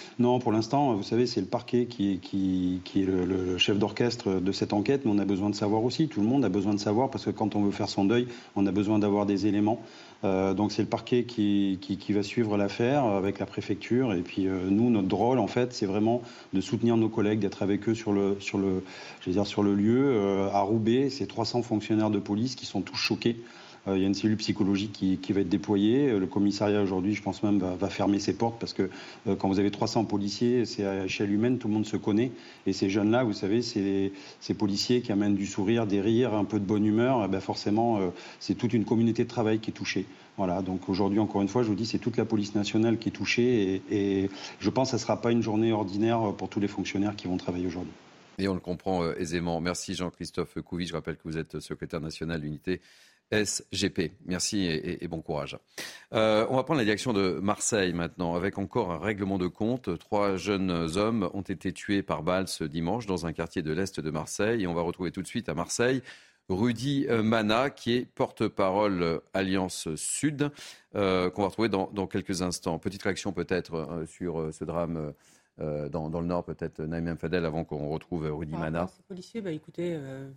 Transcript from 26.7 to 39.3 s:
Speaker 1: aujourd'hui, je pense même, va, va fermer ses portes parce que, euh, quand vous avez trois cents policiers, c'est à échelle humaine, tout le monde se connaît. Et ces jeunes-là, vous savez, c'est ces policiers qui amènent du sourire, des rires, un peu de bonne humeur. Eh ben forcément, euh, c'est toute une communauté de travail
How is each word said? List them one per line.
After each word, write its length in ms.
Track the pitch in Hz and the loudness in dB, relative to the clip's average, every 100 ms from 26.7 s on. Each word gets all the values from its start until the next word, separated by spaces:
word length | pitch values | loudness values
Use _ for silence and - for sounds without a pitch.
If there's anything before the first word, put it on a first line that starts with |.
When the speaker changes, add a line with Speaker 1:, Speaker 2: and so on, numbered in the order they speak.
| 104 | 4
Speaker 1:
aujourd'hui, 340 | 98 92 95 104 | 2 2 0 -2
je 80 | |
pense 180 | 98 92 | -4 -2
même, 160 | 104 104 | 2 2
va, 160 | 92 90 | 0 -2
va 120 | 95 | -4
fermer 320 | - 98 101 | 0 2 2
ses 140 | 98 | 0
portes 260 | 92 117 113 | 0 -2 -2
parce 140 | 87 | -8
que, 160 | - 92 - - - 98 | -2 -2 -4 -16 -8 -4
euh, 120 | 98 | 0
quand 100 | 95 | 2
vous 100 | 98 | 4
avez 140 | 101 | 2
trois 160 | 98 113 | 2 0
cents 160 | 131 | 0
policiers, 640 | 101 104 101 - 120 123 107 | 0 0 -2 0 2 4 2
c'est 200 | - 98 | -2 -2
à 200 | 98 95 | 0 -2
échelle 260 | - 104 | -2 0
humaine, 280 | 104 120 127 | 2 2 0
tout 100 | 107 | 0
le 60 | 107 | 0
monde 100 | 101 | 0
se 100 | 98 | -2
connaît. 380 | - 104 127 - - - - | 2 2 2 -2 -16 -6 -4
Et 80 | |
ces 160 | 95 98 | 0 2
jeunes-là, 340 | 101 104 120 | 2 4 4
vous 80 | 123 | 2
savez, 300 | 101 98 113 | 0 0 0
c'est 500 | 120 107 98 98 98 98 - - | 0 0 0 2 0 -4 -14 -16
ces 120 | - | -6
policiers 460 | 92 104 101 - 123 | -2 0 0 2 0
qui 120 | 123 | 2
amènent 220 | 101 104 101 | 2 2 2
du 100 | 98 | 0
sourire, 420 | - 98 117 110 | -2 2 2 2
des 140 | 101 | 2
rires, 320 | 98 113 123 | 4 4 4
un 100 | 104 | 2
peu 160 | 98 107 | 0 0
de 60 | 95 | 0
bonne 200 | 104 107 | 2 4
humeur. 380 | 107 123 127 | 4 4 2
Eh 60 | 95 | 2
ben 100 | 95 | -2
forcément, 600 | 92 101 107 104 117 107 | -2 -4 0 2 2 2
euh, 100 | 92 90 - - | 0 -4 -14 -12
c'est 140 | - 95 | -4 0
toute 180 | 123 | 2
une 100 | 117 | 2
communauté 400 | 101 113 117 113 | 2 4 4 2
de 60 | |
travail 300 | 120 | 0